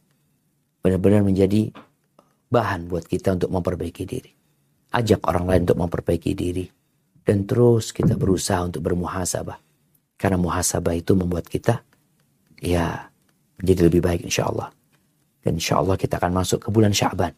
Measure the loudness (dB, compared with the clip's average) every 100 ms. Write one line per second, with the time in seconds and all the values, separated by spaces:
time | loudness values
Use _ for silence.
0 | _ _ _ _ _ _ _ _ 0 2
1 | 4 4 4 2 2 2 -2 -6 -20 _
2 | _ _ _ _ -2 0 0 -4 -4 -6
3 | -4 -4 -2 0 -2 -2 -4 -4 -8 -10
4 | -10 -10 -12 _ _ _ _ _ _ -2
5 | 2 2 2 -2 2 2 2 0 0 -4
6 | -2 -2 -2 -4 -4 -6 -8 _ _ _
7 | _ _ 0 0 2 4 4 4 0 0
8 | 0 2 0 0 0 -2 -2 -4 -4 -2
9 | -4 -6 -4 -6 -8 -14 _ _ _ _
10 | _ -4 0 0 0 -2 -2 -2 -2 -2
11 | 0 0 0 -4 -6 -6 -2 -4 _ _
12 | _ _ _ _ _ -10 -4 -2 -2 -6
13 | -12 _ _ _ _ -6 0 4 4 4
14 | 2 -2 -4 -4 -4 -4 -8 _ _ _
15 | _ _ _ _ -4 -2 0 2 2 0
16 | -2 -2 0 0 0 -2 0 4 4 4
17 | 0 -2 -4